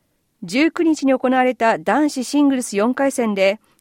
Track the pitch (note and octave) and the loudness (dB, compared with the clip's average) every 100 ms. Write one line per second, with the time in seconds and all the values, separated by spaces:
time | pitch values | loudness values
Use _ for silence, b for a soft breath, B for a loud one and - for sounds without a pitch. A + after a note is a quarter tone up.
0 | _ _ _ _ F3+ A#3+ E4 - E4 D4+ | _ _ _ _ -6 0 0 0 0 0
1 | C4+ C4 B3+ C4 B3+ A#3+ A3+ E3+ D#3+ A#3+ | 0 0 0 0 0 0 0 0 0 0
2 | D4+ C4 A#3 C#4+ C#4+ C4 A#3 G3 A3+ B3+ | 0 -2 -2 2 2 2 -2 -2 0 0
3 | C#4 C4 A3+ G3 F#3+ G#3+ _ _ | -2 0 -2 0 0 0 _ _